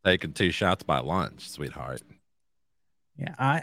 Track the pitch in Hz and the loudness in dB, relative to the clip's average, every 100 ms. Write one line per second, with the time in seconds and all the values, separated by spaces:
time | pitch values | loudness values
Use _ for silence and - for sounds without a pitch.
0 | - 90 82 73 92 - 95 92 - 69 | 2 2 2 0 0 2 2 2 2 0
1 | 64 90 85 - - - 69 - 62 64 | 0 -2 -2 -6 -16 -10 -10 -8 -10 -10
2 | - - _ _ _ _ _ _ _ _ | -14 -20 _ _ _ _ _ _ _ _
3 | _ - 139 - 135 156 | _ -10 -10 -2 0 0